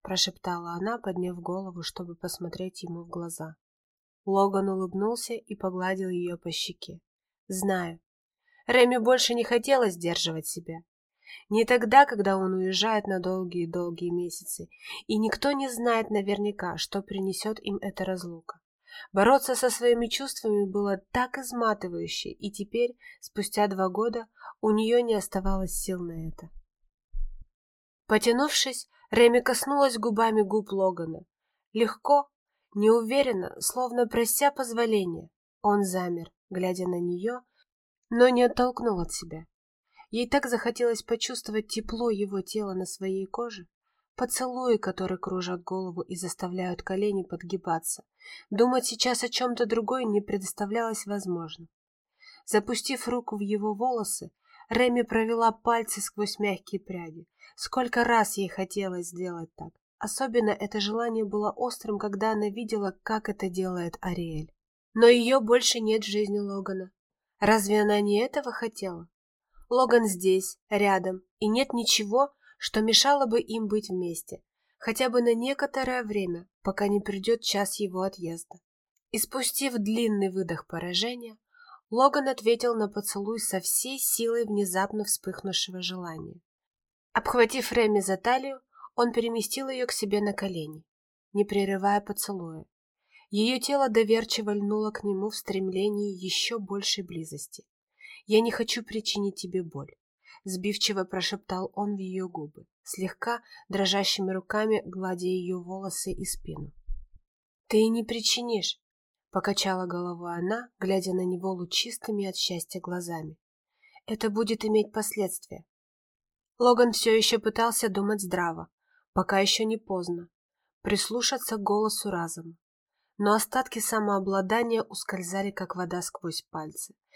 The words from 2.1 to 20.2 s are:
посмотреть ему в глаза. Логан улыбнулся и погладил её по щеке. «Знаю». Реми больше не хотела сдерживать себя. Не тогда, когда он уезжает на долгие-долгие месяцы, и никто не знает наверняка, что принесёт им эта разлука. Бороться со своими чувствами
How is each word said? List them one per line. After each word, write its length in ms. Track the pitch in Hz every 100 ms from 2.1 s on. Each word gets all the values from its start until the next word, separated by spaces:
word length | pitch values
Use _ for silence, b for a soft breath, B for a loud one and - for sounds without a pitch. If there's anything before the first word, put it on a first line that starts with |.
| 170
посмотреть 680 | 175 - 175 - 185 -
ему 220 | 170 170
в 40 | 170
глаза. 480 | 175 170 160 160 156 _ _ _ _ _ _ -
Логан 440 | 196 196 196 196
улыбнулся 680 | 190 185 190 214 233 - 233
и 200 | - 202
погладил 540 | 190 185 185 190 185
её 300 | 180 175 170
по 100 | 170
щеке. 500 | 160 - - - 170 _ _ _ _ -
«Знаю». 520 | 190 196 185 170 165 _ _ _ _ b b b
Реми 320 | 247 247 247
больше 380 | 220 254 - 240
не 80 |
хотела 480 | 233 240 226 269 220
сдерживать 560 | 175 170 170 170 160 151
себя. 320 | - 170 165 - _ _ _ B B B
Не 160 | 214 220
тогда, 420 | 247 240 269 285
когда 280 | 220 196 190
он 200 | 190 185
уезжает 500 | 185 185 214 220 202
на 140 | 190
долгие-долгие 880 | 185 185 180 175 170 175 175 170 175
месяцы, 600 | 175 175 - - - 170 B B B B
и 140 | 214
никто 320 | 220 - 277
не 180 | 277 277
знает 400 | 226 240 226 220
наверняка, 680 | 214 196 202 208 202 180 180
что 260 | - 196
принесёт 560 | 202 196 190 185 214 220
им 180 | - 196
эта 260 | 202 - 185
разлука. 540 | 185 175 165 - - _ _ B B B
Бороться 400 | 196 214 269 269
со 160 | 247 254
своими 380 | 233 240 233 233
чувствами 580 | -